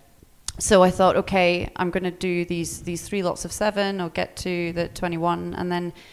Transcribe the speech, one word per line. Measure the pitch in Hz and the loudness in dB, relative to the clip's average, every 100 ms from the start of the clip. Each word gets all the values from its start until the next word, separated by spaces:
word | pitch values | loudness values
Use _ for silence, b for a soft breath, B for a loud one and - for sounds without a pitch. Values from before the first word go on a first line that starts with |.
| - _ - - - - | -18 _ -20 -16 -14 -6
So | - 190 | 4 8
I | 185 | 8
thought, | 180 185 185 | 6 4 4
"Okay, | - 196 175 175 - - | 2 4 4 2 -2 -4
I'm | 180 | -2
gonna | 185 185 | -2 -4
do | 175 185 175 170 | -4 -2 -2 -2
these, | 170 160 - | -4 -4 -8
these | 180 170 | -8 -8
three | - 202 | -6 -2
lots | 175 - 175 | -2 -4 -8
of | |
seven. | - 208 202 196 196 | -2 -2 0 -2 -2
I'll | 165 | -4
get | - 180 - | -4 -4 -6
to | 185 175 170 | -4 -4 -2
the | 170 170 | -4 -6
twenty-one," | - 180 165 175 170 175 - | -4 -4 0 0 0 -4 -6
and | 175 | -4
then, | 175 175 b b | -4 -4 b b